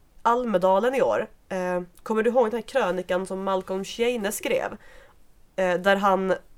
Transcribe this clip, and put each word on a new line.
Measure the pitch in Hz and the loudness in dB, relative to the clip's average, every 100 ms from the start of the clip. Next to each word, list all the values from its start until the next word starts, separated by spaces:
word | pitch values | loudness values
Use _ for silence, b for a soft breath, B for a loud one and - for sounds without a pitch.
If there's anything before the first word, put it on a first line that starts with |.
| _ - | _ -4
Almedalen | 226 240 247 190 185 190 240 269 | 0 0 2 2 4 4 2 2
i | |
år. | 123 107 220 - - | 2 0 -2 -10 -8
Eh, | 190 180 180 175 - | -6 -2 -4 -6 -10
kommer | - 220 | -4 -2
du | 233 | 2
ihåg | 240 220 | 2 2
den | 233 | 0
här | 220 | -4
krönikan | 269 196 180 185 180 190 | -2 0 -2 -2 -4 -4
som | 190 | -6
Malcolm | 196 190 190 190 190 | -2 -4 -4 -6 -6
Scheine | - 233 247 214 | -4 -2 -2 -4
skrev? | 214 - - - 208 B B B B - - - - | -4 -4 -2 -4 -10 B B B B -20 -20 -12 -2
Eh, | 185 175 | 0 2
där | 185 196 | 2 4
han | 202 190 190 180 - | 4 2 2 -2 -6